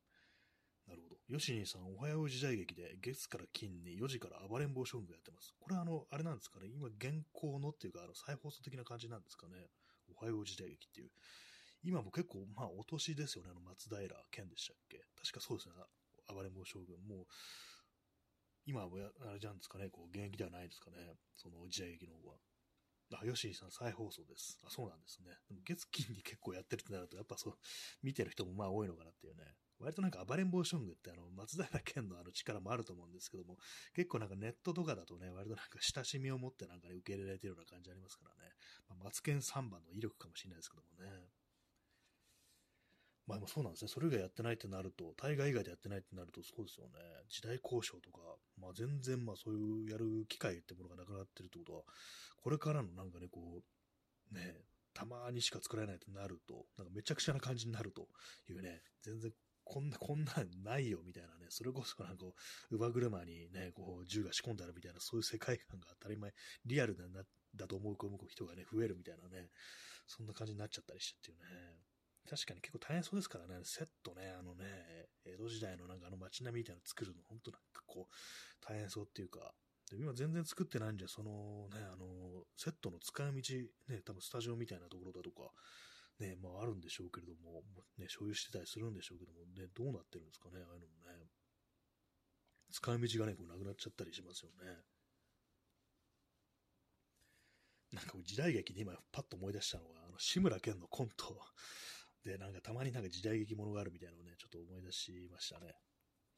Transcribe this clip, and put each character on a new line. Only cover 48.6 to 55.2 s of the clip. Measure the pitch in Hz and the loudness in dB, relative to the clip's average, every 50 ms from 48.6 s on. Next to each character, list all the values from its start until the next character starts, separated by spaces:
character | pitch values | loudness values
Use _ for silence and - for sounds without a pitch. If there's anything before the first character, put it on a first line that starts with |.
| 92 92 | -8 -4
あ | 92 | 0
全 | 104 117 135 147 139 | 2 4 4 4 4
然 | 123 127 131 123 120 | 4 4 4 4 4
ま | 110 95 | 2 0
あ | |
そ | - - 110 | -2 0 2
う | 107 | 4
い | 107 107 107 107 110 110 | 4 6 6 4 4 2
う | 107 | 2
や | 107 110 | 2 4
る | 113 110 110 110 107 | 4 6 6 4 2
機 | - - - | 0 0 2
会 | - 107 87 | 4 4 2
っ | 85 - | 2 -2
て | - 87 | -8 -10
も | 90 | -8
の | 90 87 | -8 -10
が | 87 | -10
な | 87 87 | -10 -6
く | 95 101 | -4 -4
な | 98 | -4
っ | 98 | -4
て | - - - 92 | -6 -8 -12 -12
る | |
っ | 90 | -10
て | - 85 | -10 -10
こ | 85 | -8
と | 87 82 | -6 -6
は、 | 78 - - - - - - - - - - - - | -8 -8 -10 -14 -14 -12 -12 -12 -12 -14 -14 -8 0
こ | - 127 | 4 4
れ | 151 | 6
か | 147 - 156 151 | 6 6 6 6
ら | 147 | 6
の | 113 90 87 | 4 2 -2
な | 92 95 | -4 -6
ん | 92 | -6
か | 87 90 | -6 -6
ね、 | 90 87 | -8 -8
こ | - 87 85 87 85 85 | -8 -8 -8 -6 -8 -8
う、 | - _ _ _ _ _ _ _ _ _ _ _ _ - 101 | -10 _ _ _ _ _ _ _ _ _ _ _ _ -8 -6
ね、 | 92 87 90 80 78 - - _ _ _ _ - | -4 -4 -6 -6 -10 -14 -20 _ _ _ _ -6
た | - 104 | -4 -4
ま | 113 123 120 | -2 -2 -2